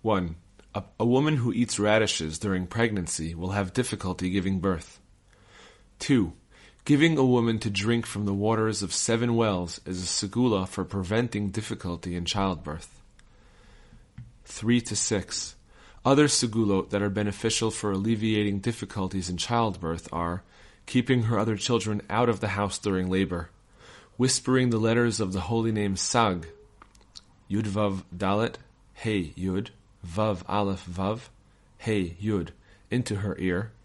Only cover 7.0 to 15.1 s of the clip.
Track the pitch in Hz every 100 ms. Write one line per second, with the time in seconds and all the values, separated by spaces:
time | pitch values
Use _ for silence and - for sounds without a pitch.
7 | 165 151 131 123 117 113 113 101 104 117
8 | 110 101 104 98 107 110 110 98 98 -
9 | - 117 120 117 113 92 87 - - 92
10 | 92 - 101 113 123 101 95 - 85 98
11 | 90 113 123 104 104 95 104 101 90 85
12 | 92 87 87 104 98 82 76 76 - -
13 | - - - - - - - - - -
14 | - - - - - - 107 120 113 101
15 | -